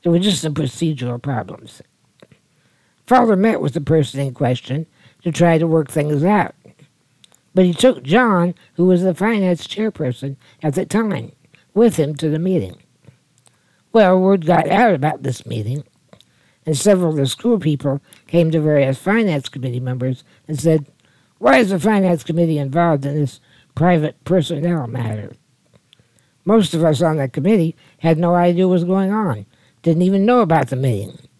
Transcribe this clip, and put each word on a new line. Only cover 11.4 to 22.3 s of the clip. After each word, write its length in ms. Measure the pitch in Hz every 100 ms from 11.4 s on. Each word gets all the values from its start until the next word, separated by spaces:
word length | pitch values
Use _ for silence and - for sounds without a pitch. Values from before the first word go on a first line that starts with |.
| _ _ _
with 220 | 196 233 170
him 180 | 143 151
to 120 | 160
the 100 | 156
meeting. 380 | 180 180 95 87 _ _ - _ _ _ _ _ _ _ _
Well, 280 | 226 196 185
word 260 | 185 196 151
got 220 | 160 -
out 260 | 196 240
about 280 | 165 147 -
this 240 | - 123 -
meeting, 360 | 113 107 139 - _ _ _ _ _ _ _ -
and 100 | 147
several 340 | 208 190 175
of 60 | 156
the 100 | 135
school 320 | - 240 220
people 420 | 156 147 143 139 _ - _
came 240 | 170 160
to 100 | 160
various 380 | 151 147 135 135
finance 500 | 180 220 214 147 -
committee 320 | 143 131 123
members 420 | 127 127 131 127 _ _ -
and 140 | 151
said, 260 | 165 160 143 _ _ _ _ _
"Why 200 | 240 262
is 120 | 214
the 100 | 190
finance 420 | 185 214 185 170
committee 360 | -